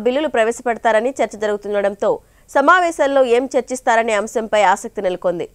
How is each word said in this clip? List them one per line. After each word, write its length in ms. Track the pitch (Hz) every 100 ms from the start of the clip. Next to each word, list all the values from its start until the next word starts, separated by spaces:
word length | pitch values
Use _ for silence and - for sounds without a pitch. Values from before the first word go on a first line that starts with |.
| 214
బిల్లులు 240 | 262 302 247
ప్రవేశపెడతారని 760 | 220 233 254 226 233 214 240 277
చర్చ 160 | 220 208
జరుగుతుండడంతో 680 | 214 208 208 208 196 202 214 160 - _ _ 294
సమావేశాల్లో 640 | 277 370 349 330 285 277 262 233
ఏం 80 | 262
చర్చిస్తారనే 600 | 269 240 254 - 226 226 208
అంశంపై 380 | 220 240 220 214 190
ఆసక్తి 280 | 196 226 - 196
నెలకొంది. 420 | 180 185 175 143